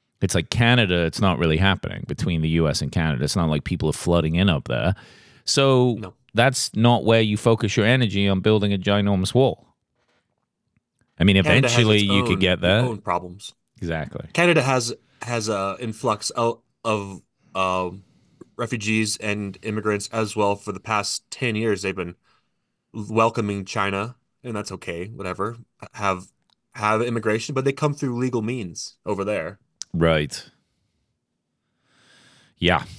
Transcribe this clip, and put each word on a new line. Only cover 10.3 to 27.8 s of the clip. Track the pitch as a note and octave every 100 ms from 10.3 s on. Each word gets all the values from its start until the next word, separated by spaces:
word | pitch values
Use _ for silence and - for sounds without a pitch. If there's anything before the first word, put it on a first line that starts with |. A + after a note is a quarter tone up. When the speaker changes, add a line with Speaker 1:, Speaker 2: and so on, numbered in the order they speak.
| _ _ _ _ _ _ _ _ -
Speaker 1:
I |
mean, | F#2 G2
Speaker 2:
Canada | B2 B2+ B2+
has |
Speaker 1:
eventually | A#2+ A2 G#2+
Speaker 2:
its |
Speaker 1:
you | G#2 G2
could | A2+
Speaker 2:
own, | F2+
Speaker 1:
get | F2+ F2+
there. | F2 G#2
Speaker 2:
own | B2 G#2+
problems. | - E2+ F2+ F2+ - - _ -
Speaker 1:
Exactly. | F2 D#2+ D2 - -
Speaker 2:
Canada | - F3 D#3+
has, | C3 C3 A#2 - _ -
has | A#2 A#2+ G#2+
a | G#2 G2 F#2+
influx | A#2+ G#2+ B2 G#2+ -
of, | - A#2 A#2 _ _
of, | A2+ G#2+ G2 F#2 _ _ _
um, | F#2 F#2 F#2 F2+ F#2+ - _ _ _ - -
refugees | A#2 A#2+ G2+ A2 A2 -
and | G#2+ G#2 G2+ F#2+
immigrants | A2+ G#2+ G#2+ G#2 -
as | A2+ G#2+ A2
well. | G2+ G2+
For | -
the | F#2+
past | - G#2+ G2+ - -
ten | - B2 G#2+
years, | A2+ G2
they've | F#2+ F#2
been | F2 E2+ _ _ _ _ _ _ _
welcoming | A2 G#2 A2 A2+ A2+ G#2 G2+
China, | F#2+ A2 G2 G2 A2 B2 _ _
and | B2+
that's | G#2+ G#2+
okay, | F#2+ - E2+ G2
whatever. | A2+ G2 F2+ G#2 A#2 - _ -
Have, | - G2+ F#2 F2+ _ _ _ _
have | - G#2+ A2
immigration, | A#2+ A#2 G#2+ A2 - C3
but |
they | C3+
come | C3+